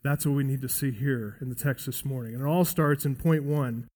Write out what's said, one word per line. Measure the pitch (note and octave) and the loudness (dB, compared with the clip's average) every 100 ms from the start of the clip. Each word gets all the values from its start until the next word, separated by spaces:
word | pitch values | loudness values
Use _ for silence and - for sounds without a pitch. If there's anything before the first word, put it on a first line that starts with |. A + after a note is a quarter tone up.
That's | C#3 C#3+ D3+ | 0 0 2
what | C#3+ | 2
we | |
need | C3+ C3+ | 0 -2
to | B2+ | -2
see | - C#3 | -2 -2
here | G#2+ C#3 B2+ G#2 G#2 | 0 0 0 -2 -8
in | C3 | -8
the | |
text | A#2+ C#3+ B2+ - | -4 -2 -2 -6
this | B2+ | -6
morning. | C#3 C3 A2+ | -6 -6 -6
And | A#2+ | -4
it | C#3 | 0
all | E3+ | 4
starts | F3 - D3+ C#3+ D3 | 2 4 2 2 0
in | C3 | 0
point | E3+ D#3 | 4 4
one | C#3+ D3 C3 A#2 A#2 | 4 0 0 -4 -8